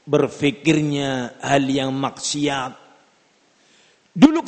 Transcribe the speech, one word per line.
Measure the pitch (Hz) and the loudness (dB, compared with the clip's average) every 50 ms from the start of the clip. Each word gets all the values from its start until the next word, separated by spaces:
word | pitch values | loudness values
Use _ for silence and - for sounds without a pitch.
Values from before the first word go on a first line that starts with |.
| _ | _
berpikirnya | - 139 147 139 123 - - 143 143 131 - - 160 156 151 151 147 143 143 139 135 131 127 123 113 - - | 0 0 2 2 0 -2 -2 -2 -2 -2 0 0 2 2 2 0 -2 -2 -2 -4 -4 -4 -4 -6 -8 -10 -10
hal | - 127 143 139 135 | -2 0 2 2 2
yang | 131 135 139 135 135 131 | 0 -2 -2 -2 -4 -4
maksiat. | 139 139 120 - - - - - 147 147 143 139 135 127 123 117 - - _ _ _ _ _ _ _ _ _ _ _ _ _ _ _ _ _ _ _ _ _ _ _ _ _ | -4 -6 -6 -8 -8 -8 -8 -4 -4 -4 -4 -4 -4 -6 -8 -12 -16 -20 _ _ _ _ _ _ _ _ _ _ _ _ _ _ _ _ _ _ _ _ _ _ _ _ _
Dulu | _ 170 247 311 311 339 - | _ 6 6 6 6 2 0